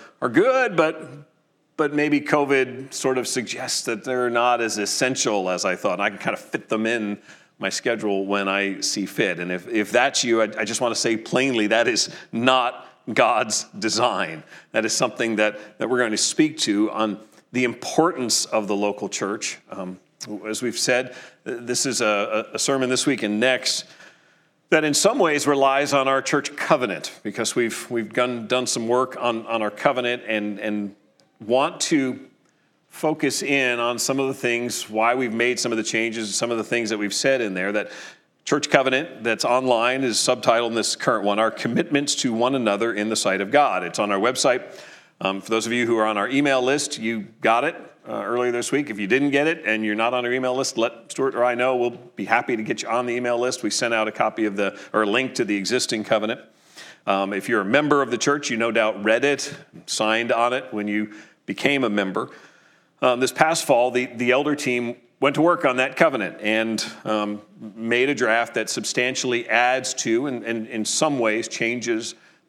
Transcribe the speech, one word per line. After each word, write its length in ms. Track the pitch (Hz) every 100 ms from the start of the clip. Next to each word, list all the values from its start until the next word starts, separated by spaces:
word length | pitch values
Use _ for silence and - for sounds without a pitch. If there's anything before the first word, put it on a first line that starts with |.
| - _
are 80 | 127
good, 480 | 123 233 262 240 170
but, 320 | 160 160 135 143 - _ _ _ _ -
but 160 | 151
maybe 280 | 147 147 143
covid 720 | 147 151 139 139 127 120 135
sort 260 | - 135 127
of 100 | 117
suggests 540 | 127 110 - - -
that 180 | - 110
they're 280 | 131 127 123
not 300 | 120 123 120
as 180 | 113 107
essential 720 | 101 - 127 127 131 104 92
as 140 | 90
I 120 | 95 90
thought. 240 | 101 92
I 80 | 101
can 100 | 98
kind 160 | 113
of 60 | 104
fit 280 | - - -
them 180 | 110 110
in 320 | 120 104 104 - - _ -
my 100 | 95
schedule 580 | - 127 113 107 98 98
when 220 | 101 98
I 320 | 98 98 95
see 260 | - - 95
fit. 340 | - 101 85
And 120 | 87
if, 160 | 90 117
if 240 | 117 101
that's 320 | 120 135 -
you, 180 | 123 113
I, 60 | 107 110
I 60 |
just 160 | 110 113
want 140 | 120
to 60 | 113
say 160 | 123 110
plainly, 520 | - 123 135 120 104
that 180 | 113 120
is 260 | 113 - - -
not 560 | 117 123 131 120 - - - -
God's 520 | 110 117 117 113 - - -
design. 640 | 110 101 120 98 82 80 - - -
That 120 | 113
is 100 | 110
something 420 | - 156 - 117 107
that, 420 | 107 104 - -
that 100 | 113
we're 100 | 123
going 140 | 117
to 40 | 104
speak 420 | - - 156 156
to 300 | - 104 107
on 300 | 104 110 95 - - _
the 120 | 123
importance 800 | 123 113 - - 165 160 120 - -
of 200 | 113 101
the 80 |
local 360 | 101 104 101 98
church. 480 | - 98 107 - - -
Um, 300 | 98 92 92 _ _ - 104 107
as 140 | 110
we've 160 | 123 -
said, 360 | - 123 131 - - -
th-, 140 | - 120
this 240 | 120 120
is 160 | 139 113
a, 480 | 110 101 113 107 110
a 40 | -
sermon 300 | - 135 127
this 180 | 127 -
week 160 | 127
and 160 | 107 104
next 460 | 127 123 - - - - - - _ _ _ _ _
that 140 | 160
in 100 | 151
some 240 | 143 196 254
ways 280 | 175 147 139
relies 460 | 139 135 135 143
on 160 | 143 135
our 140 | 135
church 340 | 131 147 - -
covenant, 560 | - 156 120 82 - -
because 320 | 107 101 113
we've, 360 | - 117 - -
we've 200 | 120 104
done, 360 | 127 123 120 107
done 200 | 127 123
some 220 | 127 113
work 300 | 123 127 -
on, 260 | 120 113 113
on 140 | 113
our 100 | 107
covenant 520 | - - 131 123 120 107
and, 320 | 107 104 101
and 380 | 110 104 101 - _ _ _ _
want 380 | 107 127 151 170
to 400 | - 151 131 117 - _ _ _ _ _ _
focus 540 | - 156 151 143 -
in 360 | 139 139 127 120
on 200 | 120 120
some 200 | - 135
of 100 | 135
the 60 |
things, 540 | 135 123 117 120 - -
why 260 | 107 113
we've 200 | 127 123
made 260 | 113 120 120
some 120 | 123
of 40 | 113
the 80 |
changes, 500 | 107 113 113 110 107
some 160 | 98 120
of 60 | 117
the 80 |
things 240 | 107 120 110
that 80 | 110
we've 160 | 104
said 300 | - 139 135
in 100 | 110
there. 180 | 92 95
That 200 | 104 101 - - - _ _ -
church 240 | 151 -
covenant 520 | 147 131 131 160 -
that's 220 | 113 110
online 600 | 127 123 131 117 120 131
is 120 | 131 107
subtitled 520 | - 120 127 117 117
in 60 |
this 220 | 113 104 -
current 280 | - 113
one, 140 | 98 101
"Our 120 | 110
Commitments 640 | - 120 117 170 - - -
to 100 | 131
One 220 | 113 120
Another 400 | 135 110 101 117
in 160 | 101 107
the 60 | 107
Sight 260 | 101 95
of 80 | 98
God." 340 | 135 139 92
It's 140 | 87 -
on 120 | 104
our 80 | 98
website. 640 | 117 131 143 123 - - - - - _
Um, 180 | 95 98
for 100 | 101
those 160 | 113 113
of 40 |
you 140 | 120 117
who 100 | 113
are 60 |
on 140 | 107 104
our 100 | 113
email 320 | 135 143 131
list, 380 | 127 143 143 -
you 300 | 113 113 98 -
got 220 | 110 117
it, 140 | 123 - - - -
uh, 160 | 113
earlier 260 | 101 120 123
this 220 | 120 117
week. 180 | 135 143
If 80 | 107
you 80 | 98
didn't 240 | 123 143
get 160 | 139 151
it 160 | 170
and 200 | - 110
you're 100 | 110
not 200 | 104 113
on 120 | 123 120
our 60 |
email 200 | 131 127
list, 240 | 127 135 117
let 360 | 117 - -
Stuart 240 | - 135 110
or 80 |
I 100 | 123
know. 220 | 120 127 127
We'll 140 | 120
be 340 | 120 - -
happy 320 | 98 117 120 117
to 60 |
get 180 | 107 110
you 60 | 113
on 180 | 117 123
the 60 |
email 260 | 120 123 120
list. 240 | 123 127
We 80 | 139
sent 240 | - 123
out 140 | 113 110
a 40 |
copy 340 | - 110 107 107
of 100 | 98
the, 200 | 98 - -
or 120 | 107
a 20 | 107
link 300 | 113 131 127
to 80 |
the 100 | 107
existing 480 | 104 92 123 - 113
covenant. 380 | 104 110 107 123 - _ _ - - - -
Um, 260 | 98 98
if 160 | 101 98
you're 120 | 113
a 40 |
member 380 | 98 135 151 143
of 80 | 127
the 80 | 120
church, 320 | - 147 143
you 60 | 117
no 160 | 117
doubt 320 | 113 110 101
read 200 | 104 117
it, 300 | 139 139 - - - 82 -
signed 460 | - 110 110 117
on 220 | 117 120
it 180 | 127 -
when 160 | 107 104
you 260 | 104 104 - - _ -
became 380 | 101 139 139
a 60 | 120
member. 380 | 104 95 98 127 - - _ _ _ _ _
Um, 200 | 127 120
this 100 | 127
past 340 | - 156 160
fall, 280 | - 120 123
the, 140 | 123 127
the 260 | 113 123
elder 240 | 127 147 147
team 400 | 135 123 120 120 _ _
went 160 | 135 139
to 60 |
work 220 | 165 170
on 120 | 143 123
that 180 | 131
covenant 440 | - 165 131 95 -
and, 440 | 104 110 113 110 - -
um, 360 | 131 107 104 104 - - 110 104
made 320 | 113 120 135
a 60 | 127
draft 380 | 117 113 117
that 140 | 117 110
substantially 800 | - 107 - 123 131 131 120 117
adds 460 | 113 123 131 123
to 320 | - 117 113 143
and, 160 | 120
and 240 | 113 117 110
in 180 | 117
some 360 | 104 - 156 139
ways 260 | 113 107 113
changes 680 | - 117 120 113 113 110 - _ _